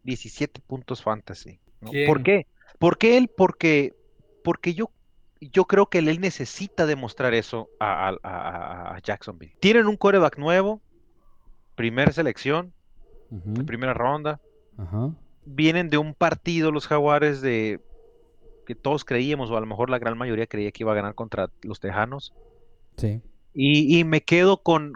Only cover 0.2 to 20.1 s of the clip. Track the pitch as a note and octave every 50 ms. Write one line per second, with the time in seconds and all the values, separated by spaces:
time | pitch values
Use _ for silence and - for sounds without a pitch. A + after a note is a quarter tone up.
0.2 | - A2+ - - D3 - - - - - C3+ B2+ - - B2+ - - A2 G#2+ G#2+
1.2 | - - F2+ - - - F2 _ _ _ _ _ G#2 A2 C3 C#3+ C#3+ D3 D3+ C#3
2.2 | B2 F#3 G3+ F#3 - _ _ _ _ _ - - E3 F3 E3+ - A3 A3+ A#3+ B3+
3.2 | B3+ - _ - F#3+ F3+ - - - D#3+ D3+ C#3+ C#3 - - _ _ _ _ _
4.2 | _ _ _ _ - F3 E3+ - - F3 E3+ F3+ A3+ - _ _ _ _ _ _
5.2 | _ _ _ - D3 B2+ - F#3+ F3+ - G3 G3 G3+ - - F3 D#3 D#3 E3 E3+
6.2 | F#3+ F3+ - - C3 - - - G3 G3+ _ - E3 D3+ D3 C3+ B2+ G#2+ - -
7.2 | B2+ B2 A#2 A2+ G#2 - B2 A2+ - - _ - G#2+ G#2 F#2+ D2+ F#2+ F#2+ F#2+ -
8.2 | - F#2+ F#2 F2 - E2+ F2 F2 E2+ - F2 F2+ F2 F2 F2+ - - - G#2 -
9.2 | - A2 F2+ D#2+ D#2 - _ _ - G3 A3+ A#3+ G#3+ G#3 G#3+ - - G3+ G3 F#3+
10.2 | D#3+ C#3+ - C#3+ C#3+ D#3+ F3 F#3+ G3 G#3 A3 G#3+ _ _ _ _ _ _ _ _
11.2 | _ _ - _ _ - - _ _ _ _ - A#2 A#2 A2+ C3 D3 D#3+ - D#3+
12.2 | D#3+ B2+ G#2 - - C3+ D3+ E3+ F3+ F3+ - _ _ _ _ - - - - -
13.2 | - - A#2 F#2+ F2 G#2 G#2+ B2 C#3+ D#3 A#2 A#2 C3 C3 A#2+ A2+ A#2+ C3 D3 D3+
14.2 | D3 D3+ D3+ C#3+ _ _ _ _ _ _ _ G#2+ F#2+ E2+ F#2+ G#2+ B2 D3+ D#3+ -
15.2 | - - _ _ - D3 C3+ C#3+ D#3 D#3+ E3 F3+ F3 D#3 D3+ D3 D3+ D#3 D3 -
16.2 | F3 D#3+ D#3 - - E3+ E3+ E3 D#3 D#3+ D3+ D3 - - D3+ D3 C#3+ D3 D3 D3
17.2 | D3+ D3 C#3 C3+ C3+ C3 A#2 A2 A2 G#2+ G2+ - - - - - - _ _ _
18.2 | _ _ _ _ - - - _ - - A2+ - - C#3 D3+ C#3+ - - C3 A#2+
19.2 | B2+ C#3+ D3 C3+ B2 A2 A#2 A2 A2 A2 G#2 G#2 B2 C3 B2+ A#2+ A2+ A#2